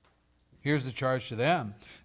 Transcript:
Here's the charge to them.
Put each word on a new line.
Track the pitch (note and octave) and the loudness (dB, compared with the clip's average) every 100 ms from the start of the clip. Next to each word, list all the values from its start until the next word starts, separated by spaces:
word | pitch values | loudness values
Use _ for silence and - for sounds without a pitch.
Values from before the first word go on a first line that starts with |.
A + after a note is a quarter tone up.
| _ _ _ _ _ - | _ _ _ _ _ -6
Here's | C#3+ D3 | 0 0
the | B2+ | 0
charge | A2 C3 C3 - | -2 0 0 -2
to | |
them. | A2+ C#3+ D#3+ G#2+ - - - | 0 2 2 -2 -10 -18 -2